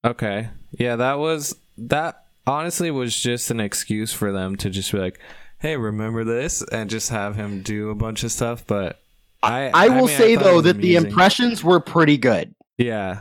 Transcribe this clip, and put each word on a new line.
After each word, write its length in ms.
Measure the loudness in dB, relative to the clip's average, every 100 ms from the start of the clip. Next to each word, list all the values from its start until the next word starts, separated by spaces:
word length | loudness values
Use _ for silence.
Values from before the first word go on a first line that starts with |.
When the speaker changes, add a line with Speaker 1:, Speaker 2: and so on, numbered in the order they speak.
Speaker 1:
Okay. 440 | -4 -4 -6 -6 -8 -14 -18
Yeah, 240 | -6 -4 0
that 180 | -2
was, 400 | 0 -2 -4 -6 -12 _ -18
that 460 | -4 -2 -2 -10 _ _ -4
honestly 440 | -2 -4 -4 -4
was 260 | -2 -4 -4
just 300 | -4 -4 -4
an 100 | -4
excuse 520 | -4 -6 -6 -6 -4
for 200 | -4 -4
them 240 | -4 -6 -6
to 140 | -6
just 200 | -6 -4
be 60 | -4
like, 220 | -4 -8 -20 -20 -20 -10
"Hey, 180 | -6 -4
remember 480 | -4 -6 -6 -4
this?" 380 | -4 -4 -4 -8 -6
and 160 | -8 -6
just 200 | -6 -6
have 260 | -6 -6 -6
him 260 | -6 -8
do 280 | -6 -6 -6
a 40 |
bunch 300 | -6 -6 -6
of 80 | -8
stuff, 320 | -4 -4 -6 -4
but 340 | -4 -4 -8 _ _ _ _
I, 240 | -2 0 2
Speaker 2:
I 20 |
Speaker 1:
I 140 | 4 6
Speaker 2:
will 180 | 6 2
Speaker 1:
mean, 20 |
I 100 | 6
Speaker 2:
say, 160 | 6 6
Speaker 1:
thought 40 |
it 40 |
Speaker 2:
though, 100 | 6 6
Speaker 1:
was 80 |
Speaker 2:
that 120 | 6 4
the 180 | 4 4
Speaker 1:
amusing. 140 | 4
Speaker 2:
impressions 540 | 6 4 6 0 2
were 160 | 4 4
pretty 360 | 4 4 4 6
good. 380 | 4 2 -2 _ _ -4
Speaker 1:
Yeah. 420 | -2 -2 -6 -8